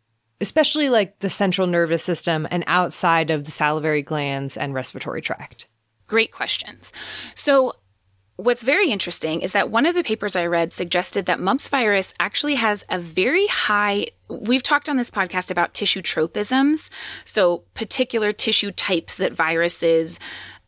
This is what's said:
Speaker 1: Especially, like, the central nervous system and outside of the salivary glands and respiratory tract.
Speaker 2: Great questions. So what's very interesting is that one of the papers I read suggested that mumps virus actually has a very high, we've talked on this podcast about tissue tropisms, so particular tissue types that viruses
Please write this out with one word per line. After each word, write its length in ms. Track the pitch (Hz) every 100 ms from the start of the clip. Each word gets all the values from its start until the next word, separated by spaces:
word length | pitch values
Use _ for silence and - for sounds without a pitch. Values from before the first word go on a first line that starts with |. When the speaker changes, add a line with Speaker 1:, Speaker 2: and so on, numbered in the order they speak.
| _ _ _ _
Speaker 1:
Especially, 480 | 202 320 302 302 285
like, 300 | 233 196 -
the 100 | 196
central 380 | - 196 185 180
nervous 360 | 175 165 165
system 440 | - 175 - 160 156
and 120 | 175 -
outside 600 | 175 175 - 180 165 160
of 160 | 156 147
the 60 |
salivary 500 | - 151 151 156 151
glands 560 | 139 156 143 139 139 -
and 160 | 139
respiratory 480 | 131 127 - - -
tract. 460 | - - - - - _ _ _ -
Speaker 2:
Great 240 | 226 226
questions. 600 | - - - - - - - - - - -
So 380 | - 277 254 - _ _ _ _ _ -
what's 240 | 214 240
very 280 | 226 320 370
interesting 520 | 202 - - 156 160
is 100 | 175
that 180 | 202 127
one 160 | 220 302
of 100 | 349
the 80 |
papers 320 | - 220 208 185
I 100 | 170
read 260 | 170 165
suggested 540 | - 175 175 185 208 185
that 160 | 175
mumps 260 | 185 262 -
virus 460 | 277 220 202 185 -
actually 340 | 175 - 294 269
has 300 | 226 208 -
a 80 | 185
very 500 | 170 165 202 339 403
high, 600 | - - 208 208 202 - - -
we've 340 | 165 208 254
talked 240 | - 294 302
on 80 | 277
this 160 | 240
podcast 400 | 208 185 185 175
about 220 | 175 165
tissue 280 | - 196 202
tropisms, 880 | - - 160 208 208 262 277 302 - - - - -
so 380 | - 180 175 -
particular 580 | - 220 - 254 226 208
tissue 400 | 214 - 214 202
types 460 | - - 175 - -
that 160 | -
viruses 840 | 170 160 165 170 - 170 165 165 - - - - -